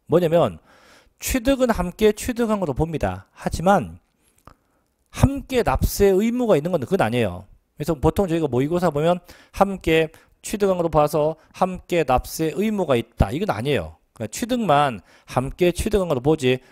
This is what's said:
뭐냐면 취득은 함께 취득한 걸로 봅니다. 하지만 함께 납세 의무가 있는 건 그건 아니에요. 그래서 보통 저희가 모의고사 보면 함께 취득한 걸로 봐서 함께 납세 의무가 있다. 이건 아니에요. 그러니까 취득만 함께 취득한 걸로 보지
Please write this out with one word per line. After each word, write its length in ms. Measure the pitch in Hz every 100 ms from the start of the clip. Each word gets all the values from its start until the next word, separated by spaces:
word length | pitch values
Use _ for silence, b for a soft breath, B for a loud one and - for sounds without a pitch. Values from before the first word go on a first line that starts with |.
| -
뭐냐면 540 | 160 170 170 123 82 b b b b b _
취득은 500 | - 262 233 262 254
함께 420 | 190 180 - 214
취득한 480 | 214 - 233 226 208
걸로 140 | 165
봅니다. 540 | 123 160 147 98 92 -
하지만 680 | - - - 175 196 90 85 _ _ _ _ - _ _ _ _ _ _
함께 540 | - 262 277 - 254
납세 440 | 160 131 - - 202
의무가 480 | 185 226 247 233 156
있는 160 | 165
건 100 | 170
그건 200 | 120 185
아니에요. 440 | 113 123 104 90 - - _ -
그래서 200 | 147 147
보통 320 | 156 - 190
저희가 200 | 165 151
모의고사 420 | 120 143 175 175
보면 280 | 143 165 180 B B B
함께 580 | - 196 190 170 160 156 b b _
취득한 360 | - 208 202 180
걸로 120 | 165
봐서 460 | 151 147 160 151 156 b
함께 500 | - 185 180 - 175
납세 480 | 147 127 - - 160 175
의무가 400 | 214 208 160 120
있다. 360 | 113 - 101
이건 180 | 139 202 101
아니에요. 420 | 135 123 82 - _
그러니까 180 | - 107
취득만 720 | - 226 247 202 143 143 104 b b -
함께 460 | 127 135 - 175
취득한 360 | 170 220 208 175
걸로 140 | 131
보지 380 | 135 156 127 127 b